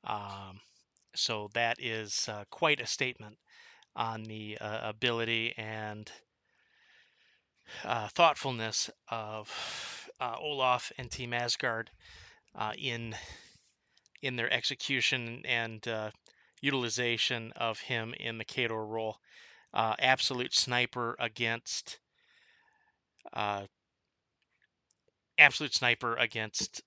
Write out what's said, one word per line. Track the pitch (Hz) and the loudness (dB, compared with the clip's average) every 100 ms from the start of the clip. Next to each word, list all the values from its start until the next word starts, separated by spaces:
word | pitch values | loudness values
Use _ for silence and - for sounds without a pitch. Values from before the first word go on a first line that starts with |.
| - | -4
Um, | 107 101 98 98 95 - _ _ _ _ - | -6 -6 -10 -12 -16 -20 _ _ _ _ -2
so | - 110 104 | -2 -2 -2
that | 113 117 120 | 0 0 0
is, | 120 110 104 - - | -2 -4 -2 -2 -2
uh, | 107 101 | -4 -10
quite | - 160 143 | 0 2 2
a | 117 | 0
statement | - 127 123 107 107 _ - - - _ - | -2 -2 -2 -14 -18 _ -20 -20 -20 _ -2
on | 113 113 | -2 -2
the, | 110 107 107 107 | -6 -8 -8 -6
uh, | 107 107 | -4 -4
ability | 107 107 123 117 113 113 113 - | -4 0 0 2 2 2 0 -4
and, | 110 110 107 107 107 - _ _ _ _ _ _ _ - _ _ _ _ _ _ - - | -6 -6 -6 -8 -12 -16 _ _ _ _ _ _ _ -20 _ _ _ _ _ _ -16 -10
uh, | - 117 107 | -2 -2 -2
thoughtfulness | - 170 143 139 120 113 104 - - - | 6 6 6 -2 -2 -2 -2 -2 -6 -6
of, | 113 107 110 107 - - - - - - - | -6 -4 -8 -8 -8 -8 -8 -8 -10 -14 -4
uh, | 127 117 | -4 -2
Olaf | 151 143 127 123 - - | -4 2 4 4 2 -8
and | 123 | -8
Team | - 123 | -6 -2
Asgard, | 120 120 - 127 113 113 - - - - - _ - | 0 0 2 2 0 -4 -12 -20 -20 -20 -20 _ -4
uh, | 107 110 | -4 -2
in, | 131 117 117 110 - - - - _ _ _ _ _ - | -4 -2 -4 -8 -10 -16 -18 -20 _ _ _ _ _ -6
in | 139 123 | -4 -2
their | 113 | 2
execution | 120 - - - 135 - 131 117 117 | 2 0 -4 0 2 2 2 -2 -8
and, | - 120 113 110 120 | -2 0 0 -4 -4
uh, | 110 107 - - _ _ - | -2 -4 -8 -20 _ _ -2
utilization | 139 139 120 110 123 113 - 120 113 110 | 0 2 0 0 2 2 2 0 -4 -2
of | 117 110 | -2 -2
him | - 120 113 - | -2 -2 -2 -4
in | - 113 | -6 -6
the | 110 | -6
Khador | - 117 110 107 | -2 0 0 -4
role. | 113 110 - _ - - - _ | -2 -4 -6 _ -20 -20 -20 _
Uh, | - 113 107 | 2 2 4
absolute | 131 131 - 123 127 | 4 4 4 0 0
sniper | - - 123 123 127 117 - | 2 2 2 2 0 -4 -2
against, | 120 110 117 117 - - - - _ _ _ _ _ _ _ _ _ _ _ _ - | -4 -2 -2 -2 -4 -8 -8 -16 _ _ _ _ _ _ _ _ _ _ _ _ -10
uh, | - 104 101 101 _ _ _ _ _ _ _ _ _ _ _ _ _ _ _ _ - | -2 0 0 -4 _ _ _ _ _ _ _ _ _ _ _ _ _ _ _ _ 10
absolute | 147 - 143 | 10 10 0
sniper | - 123 117 120 117 | 2 4 4 0 2
against | 117 113 110 - - - | 2 2 -4 -2 -4 -6